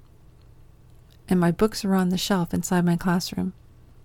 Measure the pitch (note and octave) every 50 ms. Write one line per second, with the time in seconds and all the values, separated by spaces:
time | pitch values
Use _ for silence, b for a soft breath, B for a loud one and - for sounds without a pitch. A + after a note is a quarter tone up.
0 | - - - - - - - - - - - - - - - - - - - -
1 | - - - - - - F#3+ F3+ E3+ E3+ E3 - G#3+ A3 - - - G3 F#3+ F#3+
2 | F#3 F3+ F#3 F3+ - - G#3 F#3 E3+ - - F3+ F3 - F#3+ F3 F3 F3 E3+ E3+
3 | - F#3 F3 F#3 - - - F3+ F3+ F#3 - - - - - - - - - -